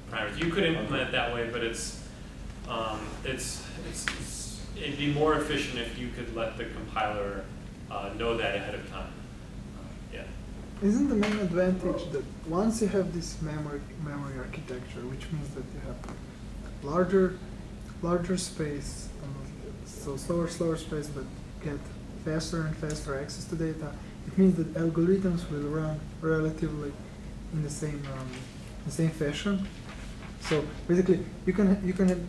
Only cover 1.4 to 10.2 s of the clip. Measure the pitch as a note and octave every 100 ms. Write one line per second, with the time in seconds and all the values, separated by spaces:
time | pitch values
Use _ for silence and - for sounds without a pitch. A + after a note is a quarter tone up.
1.4 | A2+ A#2 A2+ A2+ - - - - - -
2.4 | - - - A#2 A2+ A2 G#2+ - C3+ B2+
3.4 | - - - - - - - - - -
4.4 | - - - G#3 C#3+ C#3 D3 D3 D#3 D3+
5.4 | D3+ C#3 - B2+ A#2 B2 B2 A#2+ A2+ A2+
6.4 | A2+ A#2+ A2+ G#2+ G#2 A2 G#2+ G#2 G2+ G2
7.4 | F#2+ - - - - G#2 G2 G#2+ A#2 A2+
8.4 | G2+ G2+ G2+ G2+ G2 F#2+ F#2 - - -
9.4 | - - - - - - - -